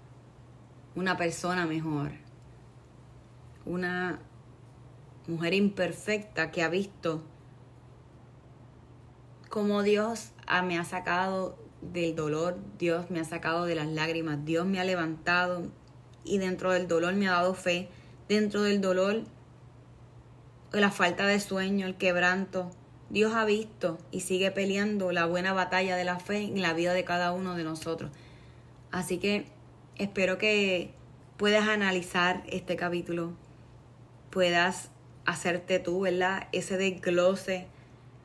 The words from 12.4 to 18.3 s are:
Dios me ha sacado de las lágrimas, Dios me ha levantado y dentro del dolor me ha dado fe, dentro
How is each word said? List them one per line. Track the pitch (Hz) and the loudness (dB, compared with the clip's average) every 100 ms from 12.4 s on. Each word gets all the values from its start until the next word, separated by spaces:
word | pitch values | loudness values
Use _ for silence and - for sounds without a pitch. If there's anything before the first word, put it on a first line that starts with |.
| 175 185 - - | -2 -4 -10 -4
Dios | 170 170 175 | 0 0 -2
me | 175 | -4
ha | 165 | -4
sacado | 170 160 165 175 | -4 -2 -2 0
de | 160 | -2
las | 151 | -2
lágrimas, | 156 160 165 160 147 151 | -2 -2 -2 -2 -4 -2
Dios | 165 185 | 0 0
me | 190 | 0
ha | |
levantado | 185 180 160 156 - 175 180 180 180 - - - - - | 0 0 -2 -4 0 2 2 -2 -6 -12 -20 -20 -20 -14
y | - 196 | -2 0
dentro | 185 175 185 | 0 0 2
del | 180 180 | 2 2
dolor | 165 175 | 2 2
me | 202 190 | 2 2
ha | |
dado | 175 180 | 4 2
fe, | 185 180 175 196 - - - | 0 0 -2 -4 -14 -20 -12
dentro | - | 0